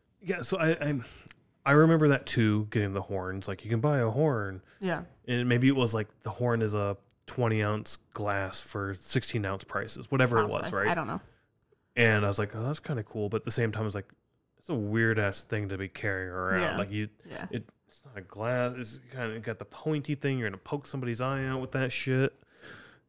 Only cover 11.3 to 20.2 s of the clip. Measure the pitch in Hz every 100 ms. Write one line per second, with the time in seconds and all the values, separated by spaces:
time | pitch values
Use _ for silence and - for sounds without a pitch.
11.3 | _ _ _ _ _ _ - 113 107 104
12.3 | 98 104 110 120 147 - 127 104 110 104
13.3 | 110 - 127 113 107 110 98 - _ _
14.3 | _ _ _ - 135 104 113 113 107 101
15.3 | - - 107 101 95 95 - 107 95 92
16.3 | 92 92 92 90 87 95 104 107 _ -
17.3 | - - 117 - _ _ - - 101 90
18.3 | 104 113 123 123 127 113 135 - 131 113
19.3 | 113 117 110 - - 156 151 135 143